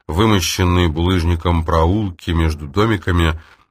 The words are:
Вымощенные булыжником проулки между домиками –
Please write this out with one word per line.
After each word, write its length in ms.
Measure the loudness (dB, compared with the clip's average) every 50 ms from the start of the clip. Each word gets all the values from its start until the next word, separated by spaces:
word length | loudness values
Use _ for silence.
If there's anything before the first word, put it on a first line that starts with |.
| _ -4
Вымощенные 800 | -2 0 2 2 2 2 0 -2 -2 0 2 2 2 2 2 0
булыжником 760 | 0 0 0 0 0 0 0 0 -2 0 0 0 0 0 0
проулки 680 | 0 0 2 2 2 0 0 -2 -4 -8 -8 -6 -4
между 340 | -2 0 0 0 -2 -4 -10
домиками – 720 | -6 -2 0 0 0 0 -2 -2 -2 0 2 2 0 -2 -4 -12 -20 -20 _ _ _